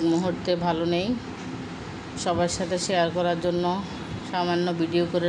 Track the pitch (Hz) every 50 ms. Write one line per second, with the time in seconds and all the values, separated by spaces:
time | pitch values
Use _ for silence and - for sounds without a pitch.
0 | 165 165 165 165 185 180 175 - - 180 180 170 175 175 165 165 170 170 175 175
1 | 190 220 247 226 - - - - - - - - - - - - - - - -
2 | - - - - - 185 170 170 175 170 - - 190 170 185 175 175 - 190 175
3 | 170 170 170 180 175 175 175 170 170 180 170 175 175 175 180 196 196 - - -
4 | - - - - - - - 180 175 175 175 170 175 180 170 165 165 160 170 175
5 | 175 170 175 175 170